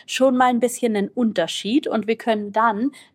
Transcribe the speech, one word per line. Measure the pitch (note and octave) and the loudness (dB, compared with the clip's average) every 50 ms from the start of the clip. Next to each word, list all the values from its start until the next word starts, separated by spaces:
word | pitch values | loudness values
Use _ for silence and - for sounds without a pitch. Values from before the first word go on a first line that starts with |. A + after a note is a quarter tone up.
| - - | -12 -8
schon | - - C4 C4+ B3+ | -2 2 2 4 4
mal | B3+ B3+ B3+ | 4 4 2
ein | B3 A#3 | 2 2
bisschen | B3 A#3+ - - - A#3+ G#3+ | 0 -2 -2 -2 -2 0 0
einen | G3+ G3 G3+ | 0 -2 -2
Unterschied. | - - B3 A3 G3+ - E3 E3 - - - G3+ A#3 D4+ - | -2 -2 0 0 0 0 -2 -2 -4 -6 -4 0 0 0 0
Und | - - A3+ G3+ G#3 | 0 -2 -2 -2 -2
wir | A3+ | -4
können | A3+ - B3 A3 G#3+ G#3 G3+ | -2 -2 -2 -2 -2 -4 -4
dann | G3+ A3 A3+ A#3 G#3+ G3+ A#3 C#4+ - - - - | 0 2 2 2 2 0 -2 -4 -4 -8 -14 -20